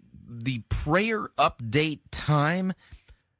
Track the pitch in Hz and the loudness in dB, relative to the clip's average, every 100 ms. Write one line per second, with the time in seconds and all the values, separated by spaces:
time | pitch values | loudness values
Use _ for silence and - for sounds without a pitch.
0 | _ - - 117 120 120 - - 147 175 | _ -20 -18 -8 -6 -6 -4 -4 0 2
1 | 226 214 - - 156 - 113 147 156 143 | 2 -2 -4 0 0 0 0 2 2 -2
2 | _ - - 151 147 180 185 - _ - | _ -4 2 2 2 0 -2 -6 _ -20
3 | - - _ | -20 -20 _